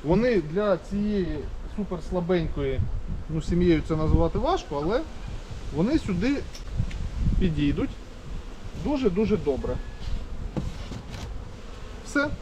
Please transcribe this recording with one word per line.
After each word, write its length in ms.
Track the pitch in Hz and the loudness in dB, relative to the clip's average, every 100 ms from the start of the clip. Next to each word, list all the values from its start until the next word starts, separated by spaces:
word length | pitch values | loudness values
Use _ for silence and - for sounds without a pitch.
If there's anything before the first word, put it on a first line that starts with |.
вони 380 | - 190 247 226 | 4 4 6 4
для 360 | 151 170 208 180 | 2 0 2 2
цієї 600 | - 196 208 208 170 151 - - - - | 0 -2 0 2 0 -2 -4 -6 -6 -4
суперслабенької, 1040 | 196 175 - 180 170 180 160 - 139 131 - - - - - | -4 -4 -2 -2 2 2 2 0 0 2 0 0 -2 -4 -2
ну, 120 | 160 | -2
сім'єю 400 | - 175 180 160 139 | 2 4 6 6 4
це 80 | 160 | 0
називати 440 | 156 156 165 196 | 4 6 6 4
важко, 420 | 254 370 - 143 | 2 0 0 -2
але 180 | 151 226 320 - - - - - - 139 | 2 0 0 -8 -8 -8 -8 -8 -4 0
вони 240 | 196 302 | 2 2
сюди 360 | - 180 226 285 - - - - - - - - - - | 2 0 2 0 -4 -8 -8 -2 -2 -2 -4 0 2 4
підійдуть 500 | 185 151 147 139 262 - - - - - - - - - | 4 4 2 2 -2 -4 -12 -14 -8 -8 -8 -10 -10 -6
дуже-дуже 540 | 170 285 254 175 214 208 | -2 2 2 2 2 2
добре. 380 | 147 131 113 123 - - - - - - - - - - - - - - - - - - - - - - - | 2 0 0 -4 -4 -6 -2 -2 -2 -6 -4 -4 -4 -6 -8 -10 -10 -10 -8 -8 -10 -12 -12 -12 -10 -12 -2
Все. 220 | 285 294 - | 0 0 -2